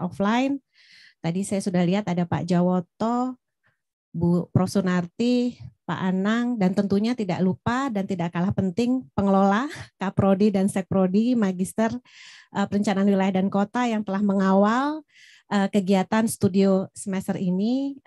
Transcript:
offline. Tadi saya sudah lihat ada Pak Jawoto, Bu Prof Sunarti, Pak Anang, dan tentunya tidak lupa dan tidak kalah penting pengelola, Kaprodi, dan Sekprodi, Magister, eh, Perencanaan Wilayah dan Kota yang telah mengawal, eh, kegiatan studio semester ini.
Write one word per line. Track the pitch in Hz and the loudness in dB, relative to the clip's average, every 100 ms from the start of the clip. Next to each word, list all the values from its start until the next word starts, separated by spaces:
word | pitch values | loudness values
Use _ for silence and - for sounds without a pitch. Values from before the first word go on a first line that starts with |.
offline. | 175 - 202 240 269 277 _ _ _ - - _ | -6 -2 0 2 0 -4 _ _ _ -20 -20 _
Tadi | 165 180 202 | -6 -4 -4
saya | 196 | -4
sudah | 202 180 175 | -2 0 2
lihat | 196 196 | 0 -2
ada | 175 175 | -2 -2
Pak | 170 | -2
Jawoto, | 170 175 180 180 175 - 226 240 254 254 _ _ _ _ _ _ _ | 0 2 2 0 -4 -4 -2 -2 -4 -6 _ _ _ _ _ _ _
Bu | 165 170 175 - | -2 0 0 2
Prof | - 185 | 0 2
Sunarti, | 202 185 180 175 - 240 247 247 - - _ - | 0 0 0 -2 -2 0 0 0 -6 -16 _ -8
Pak | 165 | -4
Anang, | 190 185 202 233 240 233 | -2 0 0 0 0 0
dan | 185 202 | 0 0
tentunya | 202 202 220 247 | 0 0 0 -2
tidak | 185 165 | -4 0
lupa | 185 - 226 254 277 | 0 -2 -2 -2 -2
dan | 202 | -4
tidak | 196 180 170 170 | -4 -4 -4 -2
kalah | 190 | -2
penting | 202 190 175 247 254 - - | 0 -2 -2 -2 -2 -4 -2
pengelola, | 196 196 196 202 294 - - - | 2 4 4 2 -2 -8 -16 -8
Kaprodi, | 190 - 196 190 214 | -6 0 2 4 2
dan | 196 196 | 2 0
Sekprodi, | 202 - 190 185 196 233 247 | -2 -2 0 2 2 2 2
Magister, | 196 180 190 - 220 247 - - - - - - | 0 -2 -4 -2 -2 -4 -14 -20 -20 -20 -10 -4
eh, | 202 | -2
Perencanaan | 202 202 190 202 | -2 0 2 2
Wilayah | 196 190 185 | 2 2 0
dan | 190 | 0
Kota | 196 202 240 247 | 0 -2 -2 -2
yang | 214 208 | -2 -4
telah | 196 | -2
mengawal, | 202 196 190 190 208 240 294 311 - _ - - - | 0 2 4 4 4 2 -2 -4 -12 _ -20 -18 -4
eh, | 202 196 | 0 0
kegiatan | 208 185 190 185 220 220 | 0 2 2 2 0 0
studio | - 202 190 196 190 - - | 0 0 2 2 2 -2 -10
semester | 208 190 196 190 | -8 -6 -4 -4
ini. | 180 185 214 262 277 269 | -2 -2 -2 -2 -4 -8